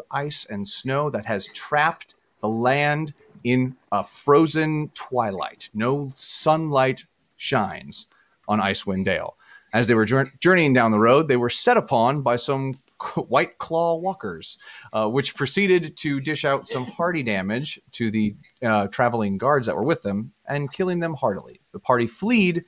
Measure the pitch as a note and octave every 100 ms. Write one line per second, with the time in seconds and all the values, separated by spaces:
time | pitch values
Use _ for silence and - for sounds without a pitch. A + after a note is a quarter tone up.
0 | - C#3 D3 - - G2+ G2+ - C3 C#3
1 | D3+ A2 A2+ G2+ - - - D3 D#3 -
2 | - _ _ _ A2 A2+ B2 C#3 D3 D3
3 | D#3 - _ - B2 B2+ B2+ B2+ - G2+
4 | G#2 - - C#3+ D#3+ D3+ D#3 D3+ D3+ -
5 | - B2+ A2 F#2+ C2+ - - G#2 A#2 C#3+
6 | C#3 - - - D#3 D#3 D#3+ C#3 C3 C3
7 | - _ _ - - B2+ G2 E2 - -
8 | - _ _ _ - G#2+ G2 G2 - F#2+
9 | F#2+ E2 - - _ - _ A2 A2+ A2+
10 | G#2+ C3+ C3+ - E3+ F#3 D3+ B2+ A2+ G#2+
11 | A2+ C#3 D#3 B2 A#2+ - A#3+ A#3 - B2
12 | A#2 D3 C3 A#2+ - C3+ C3+ B2 _ -
13 | - - - C3+ - - - E3 E3+ E3
14 | F3+ F#3 G2+ E2 - - - - - A2
15 | A2 C3 C3+ - C#3 G3 G3+ F3+ D#3 -
16 | D#3 C#3 C#3 D3+ D3 C#3 - C#3+ B2 -
17 | F3 E3 A#2+ G2+ F#2+ A#2 D3+ - _ -
18 | A2+ A2 G#2+ G2+ - - A#2 G#2+ G2 -
19 | A#2+ A#2 G#2 F#2+ B2 D3 A#2 - B2+ E3
20 | G2+ G2+ B2 _ - C#3+ C#3 - F#3 F3
21 | E3 D3 A#2+ F#2+ - - _ - - B2
22 | A#2 - G#3 A#3+ F3+ E3+